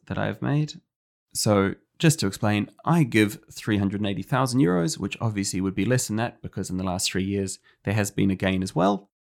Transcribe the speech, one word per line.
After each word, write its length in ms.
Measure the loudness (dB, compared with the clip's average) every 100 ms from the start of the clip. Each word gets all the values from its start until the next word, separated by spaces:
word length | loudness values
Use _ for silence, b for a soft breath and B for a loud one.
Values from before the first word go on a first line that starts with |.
| -8
that 100 | -4
I've 240 | -4 -4
made. 400 | -2 -2 -2 -8 _ _ _ _ _
So 420 | -2 2 4 4 -2 _ 0
just 200 | 2 2
to 80 | -2
explain, 420 | -2 0 0 -2 -4
I 200 | 0 2
give 360 | 4 4 2 0 -14
three 260 | -10 -2 0
hundred 240 | 0 -2
and 60 | -4
eighty 160 | -4
thousand 380 | -2 0 2 2
euros, 360 | 4 2 -2 -4
which 200 | -6 -4
obviously 400 | -2 -2 -2 -2
would 140 | -2 0
be 100 | 0
less 220 | 0 0
than 80 | -4
that 240 | -4 -6
because 280 | -10 -8 -6
in 80 | -4
the 60 |
last 280 | -2 -2 -2
three 120 | -2
years 360 | -2 -2 -4 -8 b b
there 100 | -2
has 180 | 0 0
been 200 | 0 0
a 40 | 2
gain 280 | 0 0
as 100 | -2
well. 360 | 2 2 0 -6 _ _